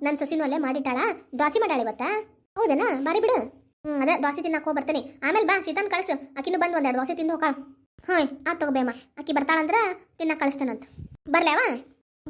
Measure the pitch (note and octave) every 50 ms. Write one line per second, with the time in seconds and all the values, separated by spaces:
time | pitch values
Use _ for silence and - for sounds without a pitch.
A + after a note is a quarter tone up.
0 | C#4+ C#4+ D4+ C#4+ D4 C#4+ E4 D#4 D4+ C4+ C#4 D#4 D4 C4 C4+ D4 C#4 C4+ B3 B3+
1 | F#4+ A#4 F#4 - - - - B3 D4 D4 D4+ A4 A4+ F4+ D#4 B3+ A3+ A3 G#3+ -
2 | B3 E4 G#4 G#4+ G#4+ - - _ _ _ - - A4+ E4+ C4+ D4 A4+ A#4 D#4 C4
3 | C#4 D#4+ F4 G#4+ F#4 A4+ B4+ C4+ A3 C4+ - - _ _ _ _ - D4+ D4 C#4
4 | C4+ D4+ E4+ D4 C4+ C#4+ C#4+ F4 D#4+ E4 D#4+ D4+ D4+ D#4 D4 C#4+ C4+ - D#4 C4+
5 | - - - - - C#4+ F4+ A4 G4+ D#4+ G4 F#4+ D#4 E4 D4 F#4+ G#4 G4 F#4 F4
6 | F#4 - D4 C#4 - - - C#4 C4+ - F4+ D#4+ F4 F4 E4+ D#4+ C#4 C4 B3 B3+
7 | C4+ C4 E4+ E4+ D#4+ D#4+ E4 D#4 D#4 D4+ C#4 C#4+ - - - _ _ _ _ _
8 | - - F#4 E4 C#4+ - C4+ - - D#4 E4+ - D#4 D4 C4 C4+ B3+ B3 A#3 -
9 | - _ _ - C#4+ - C#4+ D4 C#4 D4 D#4+ D#4+ D#4 D#4 G4 A4+ A4 F#4 F4+ -
10 | - _ _ - E4 D#4+ D#4 D#4 D4 C#4 C#4 C#4 C#4 B3 A3+ - - - - -
11 | - - - - - D4+ C#4+ E4+ E4+ D#4 D4 G4+ B4+ G#4 B3 B3+ - - - _
12 | _ _ _ _ - D4+